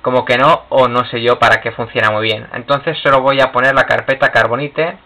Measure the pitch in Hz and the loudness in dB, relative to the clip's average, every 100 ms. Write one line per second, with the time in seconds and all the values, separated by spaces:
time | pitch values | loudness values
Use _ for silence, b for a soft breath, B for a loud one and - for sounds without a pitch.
0 | - 127 120 123 139 160 - 135 127 120 | -2 -2 0 2 4 2 0 2 2 0
1 | 120 123 117 120 117 110 117 117 117 127 | -2 -2 0 2 2 2 -2 -8 -6 -2
2 | 107 107 110 107 113 120 117 143 165 151 | 0 0 -2 -4 -6 -14 -4 -4 -2 -2
3 | 147 135 131 135 127 123 131 135 127 117 | 2 2 2 2 0 2 0 2 2 0
4 | - 135 135 117 113 120 143 - 165 196 | -2 0 0 2 0 -2 -4 -4 -4 -6